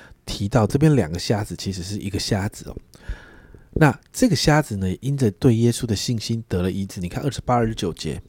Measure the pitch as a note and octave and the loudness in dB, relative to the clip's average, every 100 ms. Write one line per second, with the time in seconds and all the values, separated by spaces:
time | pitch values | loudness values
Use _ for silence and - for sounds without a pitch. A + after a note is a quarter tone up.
0 | - - - - G2+ B2 G#2 C3+ D#3 C#3+ | -20 -20 -10 -6 0 2 2 4 4 4
1 | D#2 F2 - G#2+ G2+ F2 G2 F2+ F2 G#2 | 2 -2 -2 -2 -2 -6 -6 -6 -6 -6
2 | F#2+ - - G#2 G2+ - - - - - | -6 -4 -2 -2 -2 -6 -14 -14 -16 -20
3 | - - - - - - - - D3+ - | -12 -12 -12 -20 -20 -20 -6 2 2 2
4 | _ - B3+ F3+ - D3+ D3 G2+ F#2+ F2 | _ 0 2 4 4 2 2 -2 -2 -2
5 | C3+ C#3 A#2 - C#3 A2+ A#2 A#2 A#2 G2 | -4 0 0 4 4 6 4 2 0 -2
6 | - A#2 - A#2 A2 F#2 F#2 F#2+ G2 - | -2 -4 -2 -6 -2 -2 0 -2 -6 -6
7 | F2 C3 C#3 - - B2 A2+ A2+ F2+ D#2 | -6 -4 -6 -6 -2 0 0 -2 -6 -4
8 | D#2+ B1+ | -8 -8